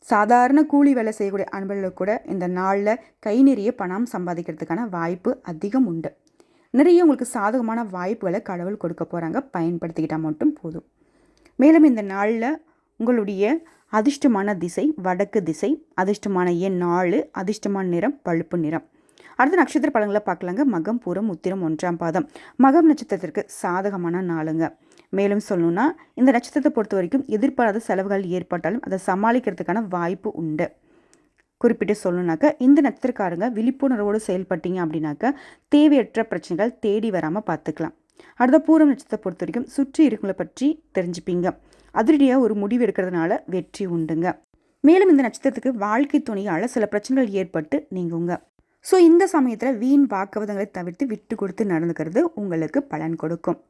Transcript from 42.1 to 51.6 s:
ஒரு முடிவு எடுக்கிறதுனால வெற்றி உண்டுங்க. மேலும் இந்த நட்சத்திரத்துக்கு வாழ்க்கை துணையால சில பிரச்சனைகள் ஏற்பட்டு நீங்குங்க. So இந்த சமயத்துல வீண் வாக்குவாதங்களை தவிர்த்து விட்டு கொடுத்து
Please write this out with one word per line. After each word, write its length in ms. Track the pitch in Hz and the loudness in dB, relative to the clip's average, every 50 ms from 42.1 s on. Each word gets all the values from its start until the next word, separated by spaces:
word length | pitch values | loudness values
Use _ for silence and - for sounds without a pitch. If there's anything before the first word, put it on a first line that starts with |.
| 320 285 277 262 247 269 254 | 4 4 4 4 4 4 2
ஒரு 100 | 208 214 | 2 0
முடிவு 300 | 208 202 202 233 247 247 | -2 -2 -2 0 0 0
எடுக்கிறதுனால 540 | 196 190 - 185 185 180 170 165 170 214 294 - - 175 | 0 0 -2 -4 -2 -2 -2 0 0 -2 -4 -4 -6 -6
வெற்றி 300 | 180 - _ - - 202 | -6 -6 _ -10 -10 -6
உண்டுங்க. 420 | 180 170 165 160 156 160 160 170 180 - - _ _ _ _ _ _ _ _ - | -4 -2 -4 -2 -2 -2 -2 -2 -4 -4 -6 _ _ _ _ _ _ _ _ 4
மேலும் 280 | 285 349 381 403 370 311 | 6 6 6 6 6 6
இந்த 100 | 269 262 | 4 4
நட்சத்திரத்துக்கு 480 | 220 - - - 277 - - - 269 254 214 202 | 0 -4 -2 -4 -2 -2 -2 -4 -4 -4 -2 -4
வாழ்க்கை 340 | 208 214 240 285 285 - 285 - - | -2 0 0 0 2 0 -2 -2 -2
துணையால 420 | 214 196 202 208 170 160 208 247 - | -6 -4 -4 -2 -2 -2 -4 -2 -2
சில 100 | 254 208 202 202 | -2 -2 0 -2
பிரச்சனைகள் 420 | 208 208 - 262 269 254 202 196 190 | -4 -2 0 0 0 0 0 0 -4
ஏற்பட்டு 380 | 185 175 - 160 151 - - 302 - _ 190 | -4 -2 -4 -6 -4 -2 -4 -4 -4 _ -6
நீங்குங்க. 360 | 185 175 165 170 165 170 175 175 - _ _ _ _ _ _ _ _ _ | -6 -4 -4 -4 -4 -4 -4 -4 -6 _ _ _ _ _ _ _ _ _
So 100 | - - 370 349 | 2 6 6 8
இந்த 160 | 330 330 349 392 359 - | 8 8 6 4 4 2
சமயத்துல 380 | 311 262 247 226 214 233 262 269 202 | 2 2 0 -2 -2 -2 -4 -2 -2
வீண் 240 | 226 262 277 285 285 226 | 0 4 4 4 4 4
வாக்குவாதங்களை 560 | 214 190 196 202 - 214 214 202 208 196 208 208 _ | 0 -4 -4 -4 -6 -6 -6 -4 -4 -4 -6 -6 _
தவிர்த்து 260 | 185 175 180 175 _ 277 | -10 -10 -10 -6 _ -4
விட்டு 280 | 254 214 214 _ _ 226 | -4 -4 -10 _ _ -6
கொடுத்து 280 | 214 202 190 185 - | -6 -6 -6 -4 -4